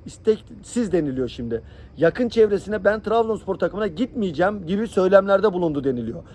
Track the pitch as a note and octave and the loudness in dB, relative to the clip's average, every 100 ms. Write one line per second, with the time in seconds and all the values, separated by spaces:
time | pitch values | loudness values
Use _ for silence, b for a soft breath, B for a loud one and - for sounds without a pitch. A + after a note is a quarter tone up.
0 | - - - A3 - A3 - A#3 A3 F3 | -12 -6 -2 -2 -2 -20 -8 -4 0 0
1 | D3+ C3 B2 - A#2 A2+ - B B - | 0 -2 -4 -6 -6 -6 -8 B B 0
2 | E3 E3 A#3+ A3+ G#3+ G3 - G#3 G3 G#3+ | 0 2 0 4 4 2 -2 0 0 0
3 | G3+ A3+ A3+ G#3+ - F#3 F3 F#3 G#3+ D#3 | 0 0 0 -2 -4 -2 -2 -2 -4 -4
4 | B3+ B3+ G3 C#3+ F3+ G#3 E3 G3 A3+ G3 | -4 -2 -4 0 0 0 -4 -2 -2 2
5 | F#3 G3 G3 G3 G#3 F3+ E3+ C#3+ C3+ B2 | 6 6 6 2 2 0 -2 -2 -2 -4
6 | A2 - - | -6 -10 -14